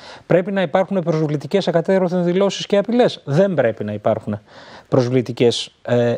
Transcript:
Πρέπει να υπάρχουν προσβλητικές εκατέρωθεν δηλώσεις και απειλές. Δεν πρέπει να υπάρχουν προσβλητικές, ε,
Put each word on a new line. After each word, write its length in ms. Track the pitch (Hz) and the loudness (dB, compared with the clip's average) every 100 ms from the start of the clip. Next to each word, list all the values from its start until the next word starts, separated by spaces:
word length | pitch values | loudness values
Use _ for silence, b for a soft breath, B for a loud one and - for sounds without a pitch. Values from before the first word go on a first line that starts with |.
| B B - | B B 0
Πρέπει 260 | 165 185 | 2 2
να 100 | 196 | -4
υπάρχουν 420 | 180 190 180 196 | 0 0 0 -2
προσβλητικές 640 | 165 156 151 147 143 196 180 | -2 0 0 -4 -2 -2 0
εκατέρωθεν 560 | 170 165 190 180 180 | 0 2 0 0 0
δηλώσεις 420 | 175 180 196 - - | 0 0 0 -2 -2
και 120 | 202 | -2
απειλές. 440 | 196 240 214 - - | 0 2 2 0 -2
Δεν 280 | 143 196 | 2 2
πρέπει 300 | 147 120 110 | 2 0 0
να 100 | 104 | -6
υπάρχουν 460 | 104 117 101 - 104 B B B B B | -4 -2 -2 -4 -8 B B B B B
προσβλητικές, 840 | 131 120 127 117 117 120 - - _ | 0 2 0 -2 2 2 2 -8 _
ε, 340 | - 123 120 | -2 0 0